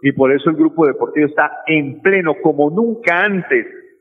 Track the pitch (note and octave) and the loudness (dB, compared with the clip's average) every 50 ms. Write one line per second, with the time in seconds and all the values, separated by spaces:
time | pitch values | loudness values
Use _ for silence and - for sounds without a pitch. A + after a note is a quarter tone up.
0 | - C#3 C3+ - C3 C3 C#3 C#3+ - E3+ D#3+ D3 D#3+ D#3+ - - E3 C#3+ B2+ - | 2 0 2 4 2 2 2 2 2 0 2 2 0 0 2 2 2 2 2 0
1 | A#2 - - D3+ D3+ C#3+ D3 - D3+ D3 - - - - D#3+ D#3 C#3+ C#3 C3 C#3+ | -4 -4 0 0 0 0 2 0 -2 -2 -2 -8 -6 -2 -2 -2 -2 -2 -8 -2
2 | - F#3+ G3 G3 F3+ D#3+ D3 - - D#3+ D3+ C#3+ D3 D3 D#3 F#3+ A#3 A#3 A3 A3 | 0 0 0 2 0 0 -2 0 0 0 0 2 0 0 0 0 -2 -2 -2 -4
3 | - F3 E3+ F3 F#3+ G#3 G3+ F#3+ E3+ - C#3 A#2+ G#2+ - - - - _ _ _ | -2 -2 0 0 0 0 -2 -4 -4 -2 -2 -2 -2 -4 -12 -20 -20 _ _ _